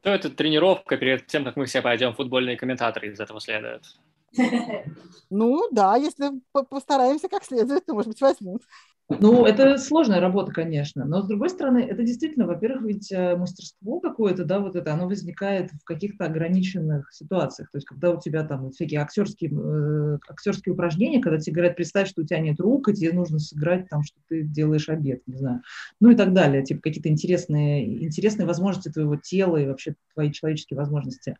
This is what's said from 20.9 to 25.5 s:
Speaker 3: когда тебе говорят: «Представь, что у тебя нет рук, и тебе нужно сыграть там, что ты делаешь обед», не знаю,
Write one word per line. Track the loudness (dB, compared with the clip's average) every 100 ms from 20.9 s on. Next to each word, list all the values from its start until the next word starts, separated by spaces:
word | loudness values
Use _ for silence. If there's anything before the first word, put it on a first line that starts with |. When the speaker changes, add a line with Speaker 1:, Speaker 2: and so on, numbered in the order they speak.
| 0 2 2
Speaker 3:
когда | 2 0
тебе | -2 2
говорят: | 0 0
«Представь, | -2 0 -2
что | -4
у | -4
тебя | -2
нет | -2 0
рук, | 2 2 2
и |
тебе | 0 0
нужно | 0 0 -2
сыграть | -4 -4 0 0 -2
там, | -4
что | -6 _ _
ты | -6
делаешь | -4 0 2 0 0
обед», | -2 -2 -4 -8
не | -6
знаю, | -4